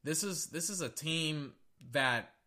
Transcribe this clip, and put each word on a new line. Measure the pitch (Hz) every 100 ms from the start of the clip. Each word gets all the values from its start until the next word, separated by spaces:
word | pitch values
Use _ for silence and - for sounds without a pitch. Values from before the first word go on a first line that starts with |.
This | 139 160
is, | 208 165 -
this | 160 170
is | 190
a | 135
team | - 156 165 156 151 139 - - _ 127
that | 139 131 120 - _